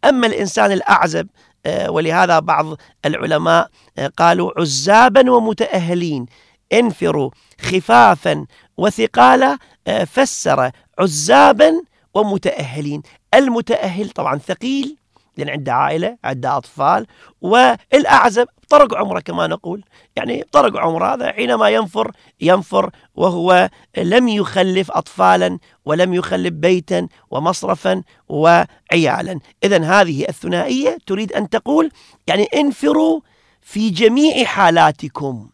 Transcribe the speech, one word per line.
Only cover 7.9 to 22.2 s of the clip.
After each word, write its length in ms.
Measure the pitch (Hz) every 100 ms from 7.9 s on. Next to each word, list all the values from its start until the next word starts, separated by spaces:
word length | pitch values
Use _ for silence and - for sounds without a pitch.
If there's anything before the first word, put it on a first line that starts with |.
| 240 226 170 175 151 139 _ _ -
وثقالا"، 840 | 196 - 220 - 247 262 269 277 _ _ -
آه، 180 | 214
فسر 680 | 175 - 269 - 156 131 127 - _ -
عزابا 840 | 190 147 151 254 285 220 311 330 339 _ _
ومتأهلين. 880 | 196 214 196 180 - 139 135 147 147 - _ _
المتأهل 760 | 226 277 233 226 233 190 180 208
طبعًا 280 | - - 143
ثقيل 580 | - 190 247 277 269 302 _ _ _ -
لأن 120 | 147
عنده 240 | 139 131
عائلة، 440 | 123 139 151 190 240
عنده 320 | - 135 127 143
أطفال، 500 | - - 143 190 220 _ - _
والأعزب 1040 | 180 233 254 233 _ 269 269 262 233 208 247 _ _
طرق 260 | 294 269
عمره 260 | 233 208 180
كما 260 | - 175 165
نقول، 380 | 165 170 196 - _ _ -
يعني 280 | - 240 -
طرق 240 | 294 254 196
عمره 380 | 165 165 185
هذا 180 | 262 -
حينما 360 | 214 240 233 214
ينفر، 420 | 220 202 208 220 -